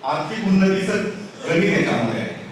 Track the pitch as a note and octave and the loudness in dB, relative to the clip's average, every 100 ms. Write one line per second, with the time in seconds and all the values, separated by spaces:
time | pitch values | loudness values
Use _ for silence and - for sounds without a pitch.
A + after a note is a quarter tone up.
0 | C3+ D#3 G#3 A3 F#3+ F#3+ F#3+ F#3+ - G3+ | -2 -4 -4 -2 2 4 4 2 0 -2
1 | - - - - - E3 F#3+ - - - | -2 -8 -14 -10 0 2 4 2 2 0
2 | A#2 A2+ - - - | 0 -2 -6 -10 -14